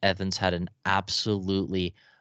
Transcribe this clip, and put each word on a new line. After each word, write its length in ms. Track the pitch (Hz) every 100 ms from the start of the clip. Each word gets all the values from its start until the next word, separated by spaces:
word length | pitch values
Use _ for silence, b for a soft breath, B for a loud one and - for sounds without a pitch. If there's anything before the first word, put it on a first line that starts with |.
Evans 320 | 98 92 95 -
had 180 | 95
an 160 | 87 87 -
absolutely 1080 | 95 98 101 - 110 98 92 98 92 92 90 b b b